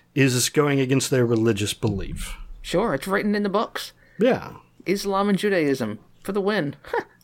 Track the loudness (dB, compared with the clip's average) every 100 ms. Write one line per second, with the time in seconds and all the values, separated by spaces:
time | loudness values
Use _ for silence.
0 | _ 2 4 2 0 2 2 2 2 2
1 | 2 2 4 4 2 2 -2 -2 -2 -2
2 | -6 -8 -10 -10 -14 -14 -4 -2 0 -2
3 | -2 -2 0 -2 0 -2 -2 -6 -12 -18
4 | -12 0 2 2 -4 -16 -20 -10 -4 -4
5 | -2 0 2 2 2 2 2 0 -2 -8
6 | _ _ -6 -4 -2 0 -2 -6 -6 -4
7 | -4 _